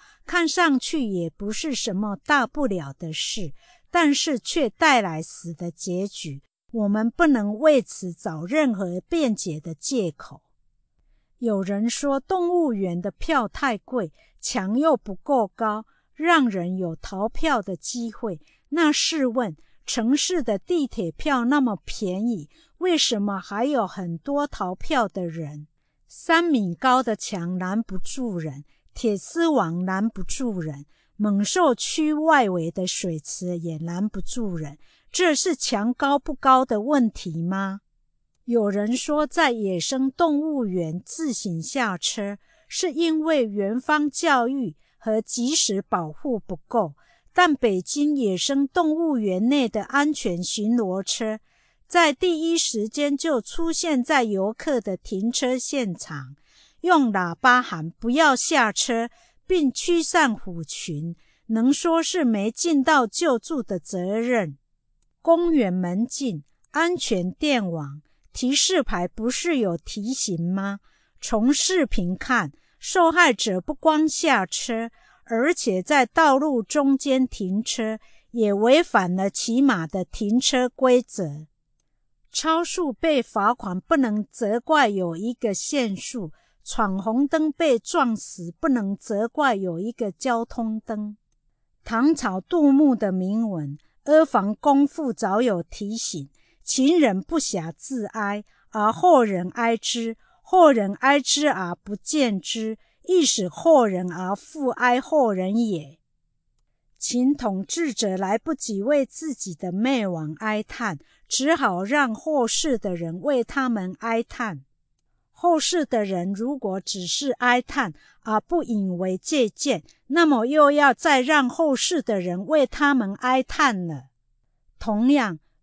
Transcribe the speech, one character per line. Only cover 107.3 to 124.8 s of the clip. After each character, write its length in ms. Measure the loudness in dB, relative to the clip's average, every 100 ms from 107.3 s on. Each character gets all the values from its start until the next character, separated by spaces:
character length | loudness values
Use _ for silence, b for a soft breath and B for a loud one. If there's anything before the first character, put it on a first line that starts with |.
统 320 | 2 -2 -4 -6
治 280 | -4 -4
者 240 | -2 -2 -2
来 200 | -2 -2
不 160 | -2
及 300 | -6 -4 -4
为 220 | 0 0 0
自 280 | -6 -10
己 220 | -8 -10 -8
的 160 | -6
灭 340 | -2 0 0 -2
亡 300 | -4 -6 -6
哀 220 | -4 -4
叹， 380 | -6 -8 -8 -8 b b b
只 260 | -2 0 2
好 260 | 0 -2
让 320 | -2 0 0
后 320 | -2 -2 0 0
世 320 | 0 0 -2
的 160 | -2
人 280 | -4 -6 -4
为 200 | -2 0
他 280 | -2 -2 -2
们 260 | -2 -4 -6
哀 220 | -4 -2
叹。 440 | -4 -6 -6 -8 -14 _ _ _ _ _ _
后 260 | -2 2 2
世 280 | 2 0 0
的 180 | 0
人 300 | 0 -2 -4
如 240 | -4 -4 -4
果 240 | -4 -6
只 260 | -6 -8 -6
是 240 | -4 -4
哀 300 | 0 2 2
叹 320 | 0 -4 -4 -6 b b
而 180 | -2 -2
不 220 | 0 -2
引 340 | 0 -2 -2 -2
为 200 | -2 -4
借 300 | -2 0 0
鉴， 340 | 0 -2 -2 b b b
那 180 | 4 4
么 200 | 4 4
又 260 | 6 6
要 220 | 6 4
再 280 | 4 2 2
让 260 | 4 2 2
后 240 | 2 2
世 280 | 2 0 -2
的 180 | 0 -2
人 260 | -2 -4 0
为 200 | 2 2
他 260 | 2 2
们 220 | 2 0 -2
哀 200 | 0 0
叹 460 | 0 2 2 2 -4
了。 220 | -8 -12 _ _ _ _ _ _
同 360 | -10